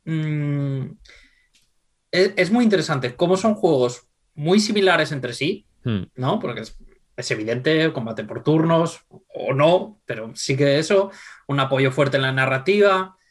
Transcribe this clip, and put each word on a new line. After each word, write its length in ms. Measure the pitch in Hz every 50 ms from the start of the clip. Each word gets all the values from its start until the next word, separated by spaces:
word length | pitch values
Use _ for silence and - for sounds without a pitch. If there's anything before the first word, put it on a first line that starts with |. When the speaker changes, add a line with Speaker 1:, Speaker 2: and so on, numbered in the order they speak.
| _
Speaker 1:
mm, 760 | 165 165 160 156 156 151 151 147 147 143 143 143 139 139 135 131 - - - - - - - _ _ _ _ _ _ _ _ _ _ _ _ _ _ _ _ _ _ -
es, 200 | 175 190 202 202
es 160 | - 180 165
muy 140 | 214 247 247
interesante 500 | 220 196 170 151 - 156 135 131 120 127
cómo 220 | - 175 170 185
son 180 | 185 - 226 214
juegos 500 | 214 - 175 160 131 123 120 120 - - _ _ _ _ _ _
muy 240 | - 147 160 190 214
similares 540 | 208 214 214 208 196 185 170 160 156 147 151
entre 220 | 139 127 120 120
sí, 320 | - 139 151 208 - - _ _ _ -
Speaker 2:
Hmm. 200 | 127 110 98 90 - _
Speaker 1:
¿no? 220 | - 127 139 180 220
Porque 220 | - - 117 - 113
es, 140 | - - - - - _ _ _ _ _
es 140 | - - - 127
evidente, 600 | 107 107 110 120 127 131 156 156 160 156 160 -
combate 300 | 135 113 113 110 - 110
por 220 | 104 - - -
turnos, 560 | 147 151 160 160 165 165 160 170 160 - - _ _
o 420 | - - _ _ - - - - 135
no, 480 | 135 147 160 175 185 220 - - _ _
pero 260 | - 120 107 110 110 110
sí 200 | - - - 135
que 220 | 131 143 139 139 143
eso, 320 | 160 160 208 190 196 196 - - - - - - _ -
un 100 | 139 139
apoyo 320 | 135 131 139 131 135 135
fuerte 280 | 131 - 147 139 131 139
en 40 | 135
la 80 | 131
narrativa, 880 | 131 135 131 127 131 135 131 - 202 208 202 202 190 190 190 - - _ _ _